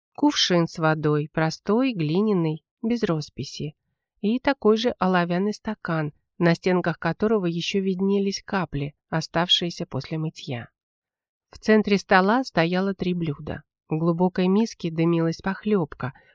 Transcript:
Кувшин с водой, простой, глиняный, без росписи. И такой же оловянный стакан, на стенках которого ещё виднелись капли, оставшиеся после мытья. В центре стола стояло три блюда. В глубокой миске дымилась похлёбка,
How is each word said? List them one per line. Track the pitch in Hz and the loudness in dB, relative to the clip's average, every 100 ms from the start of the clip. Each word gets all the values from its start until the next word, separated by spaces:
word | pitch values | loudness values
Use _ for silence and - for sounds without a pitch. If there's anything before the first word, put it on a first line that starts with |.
| _ - | _ 0
Кувшин | 294 - - 175 165 | 0 2 2 2 2
с | - | 0
водой, | 156 160 151 151 151 | 0 2 2 0 0
простой, | - 160 - - 220 269 | -2 -2 -2 0 0 0
глиняный, | 208 151 175 214 190 160 156 - _ | 0 0 0 2 2 0 -2 -10 _
без | 226 233 | -4 0
росписи. | 202 160 - - 139 - 147 - _ _ _ _ | 0 -2 -4 -10 -12 -10 -10 -12 _ _ _ _
И | 202 247 | -2 0
такой | - 269 214 220 | 0 0 2 2
же | 240 - | 0 0
оловянный | 185 180 175 175 202 | 2 2 2 0 -2
стакан, | 208 - 214 - 160 147 - _ - | -4 -8 -8 -4 -2 -4 -8 _ 0
на | 170 | 2
стенках | 170 185 180 175 160 | 2 2 0 0 -2
которого | 170 165 214 220 175 | -4 -2 0 2 0
ещё | 170 - 196 | -2 -2 -2
виднелись | 190 185 196 202 196 196 | 0 0 0 0 0 -4
капли, | - 202 165 143 143 - _ | -6 -4 -4 -4 -6 -10 _
оставшиеся | 160 - 170 175 - 175 - 170 | -6 -2 -2 0 0 -2 -6 -8
после | 131 - 160 | -8 -6 -6
мытья. | 160 - - 120 113 _ _ _ _ _ _ _ _ | -6 -8 -10 -10 -10 _ _ _ _ _ _ _ _
В | - | -6
центре | - 214 208 202 | 2 4 4 0
стола | - 190 190 240 | 4 4 4 2
стояло | 262 - 165 180 196 | 0 0 0 0 -2
три | 196 185 | -2 -2
блюда. | 180 160 143 151 139 - _ _ | -2 -4 -6 -8 -12 -14 _ _
В | 156 | -2
глубокой | 165 170 180 185 185 | 0 2 0 2 2
миске | 196 226 - 170 | 2 0 -2 -6
дымилась | 165 165 170 165 165 | 0 2 2 0 -2
похлёбка, | 196 190 214 202 151 - 147 - _ | -6 -6 0 0 0 -6 -10 -10 _